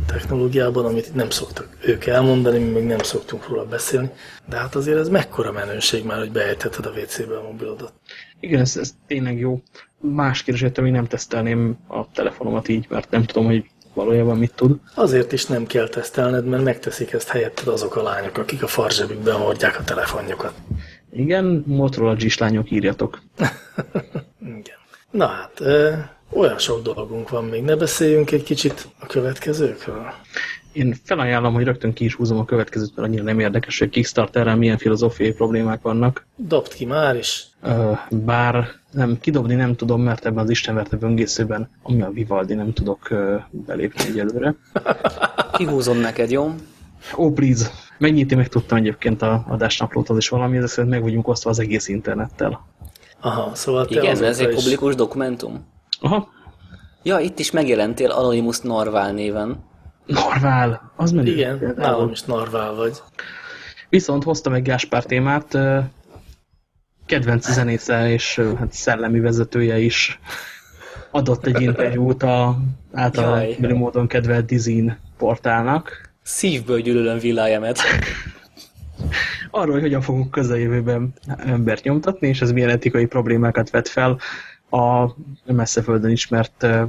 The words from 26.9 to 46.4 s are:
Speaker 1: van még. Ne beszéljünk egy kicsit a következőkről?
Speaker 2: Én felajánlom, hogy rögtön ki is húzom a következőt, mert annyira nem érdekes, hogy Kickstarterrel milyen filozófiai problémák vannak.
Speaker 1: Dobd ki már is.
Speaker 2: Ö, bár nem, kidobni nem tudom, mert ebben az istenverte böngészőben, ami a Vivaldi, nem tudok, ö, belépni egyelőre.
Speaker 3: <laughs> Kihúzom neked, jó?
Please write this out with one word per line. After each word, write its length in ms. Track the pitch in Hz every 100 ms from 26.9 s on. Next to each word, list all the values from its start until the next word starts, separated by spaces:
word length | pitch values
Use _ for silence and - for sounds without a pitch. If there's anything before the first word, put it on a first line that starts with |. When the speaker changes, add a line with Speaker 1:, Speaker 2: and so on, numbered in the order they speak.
| - 107 113 113
Speaker 1:
van 160 | 120 113
még. 180 | 113
Ne 120 | 139 156
beszéljünk 560 | 160 - 156 151 143
egy 120 | 147
kicsit 440 | 135 147 147 - - -
a 60 | -
következőkről? 1000 | 135 127 131 - 151 143 - - 107 113 - - - - - -
Speaker 2:
Én 240 | 151 123 -
felajánlom, 500 | - 180 123 123 120
hogy 100 | 117
rögtön 300 | 123 123 113
ki 100 | 113 113
is 80 |
húzom 240 | - 117 110
a 60 | 113
következőt, 500 | 117 110 113 104 -
mert 120 | 110
annyira 160 | 110
nem 160 | 104 110
érdekes, 400 | 104 110 - -
hogy 100 | 110
Kickstarterrel 680 | - 123 - 107 120 113 113
milyen 220 | 117 110
filozófiai 540 | 113 110 117 - 110
problémák 480 | 110 113 113 113 110
vannak. 440 | 117 113 123 131 - -
Speaker 1:
Dobd 380 | 196 156 -
ki 120 | - 120
már 300 | 147 147 123
is. 320 | - - - _
Speaker 2:
Ö, 280 | - 117 110 107 -
bár 580 | 110 110 120 120 120 120 - _
nem, 280 | 139 123 120
kidobni 360 | - 147 117 123
nem 200 | 123 120
tudom, 260 | 117 120
mert 240 | 123 110 117
ebben 180 | 110
az 60 | 110
istenverte 480 | 117 - 110 101 107
böngészőben, 720 | 113 113 110 - 110 110 117 _
ami 180 | - 123
a 80 | 95
Vivaldi, 440 | 104 107 101 95
nem 200 | 107 107
tudok, 360 | 113 98 98 -
ö, 260 | 110 98 104 -
belépni 520 | - - 90 90 - -
egyelőre. 460 | 110 104 120 139 151 _
Speaker 3:
<laughs> 840 | - - - - - - - - 190
Kihúzom 400 | 170 139 123 120
neked, 340 | 117 113 117
jó? 220 | 135